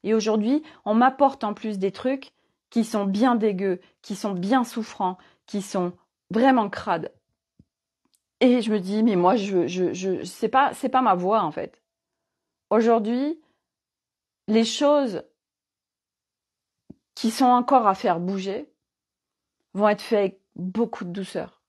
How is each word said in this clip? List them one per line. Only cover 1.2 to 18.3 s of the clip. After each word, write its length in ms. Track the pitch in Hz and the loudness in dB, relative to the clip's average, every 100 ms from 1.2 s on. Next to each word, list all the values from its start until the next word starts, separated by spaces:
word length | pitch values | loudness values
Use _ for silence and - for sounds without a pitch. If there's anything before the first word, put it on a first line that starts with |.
| 277 269 | 2 2
en 100 | 214 | -8
plus 260 | 202 220 202 | -6 -8 -4
des 120 | 190 | -4
trucs 400 | - 254 269 - _ _ _ _ | -4 -6 -6 -8 _ _ _ _
qui 160 | 240 220 | -2 0
sont 200 | 214 202 | -2 -2
bien 300 | 196 254 240 | 2 2 2
dégueux, 460 | 214 185 196 180 _ _ | 0 0 -2 -4 _ _
qui 140 | - 196 | -12 -8
sont 160 | 208 | -6
bien 300 | 180 190 262 | -4 0 0
souffrants, 540 | 226 - 220 - 185 185 _ _ _ | 0 -6 -10 -4 -4 -4 _ _ _
qui 160 | 202 | -10
sont 320 | 185 196 180 180 _ _ _ | -6 -4 -4 -8 _ _ _
vraiment 400 | 208 269 254 202 | 2 4 4 0
crades. 440 | - - 165 - _ _ _ _ _ _ _ _ _ _ _ _ _ | -6 -4 -4 -4 _ _ _ _ _ _ _ _ _ _ _ _ _
Et 200 | 254 247 | 2 4
je 80 | 220 | 2
me 80 | 208 | -2
dis, « 200 | 185 214 | -2 0
Mais 120 | 226 185 | 2 4
moi, 220 | 175 247 | 4 2
je, 280 | 196 185 175 | 0 -2 -2
je, 260 | 180 180 | -2 -4
je, 320 | 175 190 185 185 | -2 -4 -6 -8
c'est 240 | - 226 | -6 0
pas, 240 | 262 285 | 2 0
c'est 160 | - 254 | -2 -2
pas 120 | 262 | 0
ma 140 | 247 180 | 2 2
voie, 260 | 180 220 | 2 0
en 80 | 170 | 0
fait. » 300 | - 151 _ _ _ _ _ _ _ _ _ _ | -6 -10 _ _ _ _ _ _ _ _ _ _
Aujourd'hui, 720 | 214 226 226 214 240 285 320 _ _ _ _ _ _ _ _ _ _ - | 2 4 2 2 -2 -4 -6 _ _ _ _ _ _ _ _ _ _ 0
les 160 | 220 226 | 2 2
choses 580 | - 285 294 262 175 - _ _ _ _ _ _ _ _ _ _ _ _ _ _ _ _ - _ - | 2 2 4 2 -6 -12 _ _ _ _ _ _ _ _ _ _ _ _ _ _ _ _ -20 _ -4
qui 160 | 226 | -4
sont 140 | - 254 | 2 4
encore 420 | 247 247 269 214 | 4 4 4 4
à 80 | 190 | 2
faire 240 | 220 170 | 0 -2
bouger 500 | 175 | -2